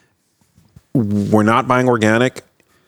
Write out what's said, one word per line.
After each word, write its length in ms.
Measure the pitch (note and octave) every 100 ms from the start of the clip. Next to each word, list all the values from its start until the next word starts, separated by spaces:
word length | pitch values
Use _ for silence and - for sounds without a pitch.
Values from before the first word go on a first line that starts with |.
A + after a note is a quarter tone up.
| _ _ _ _ _ _ _ _ _
were 500 | - G#2 G2+ G2+ G#2+
not 240 | G#2+ A#2 B2
buying 200 | B2+ B2+
organic, 540 | A#2 G#2+ A2+ B2+ - - _ _ _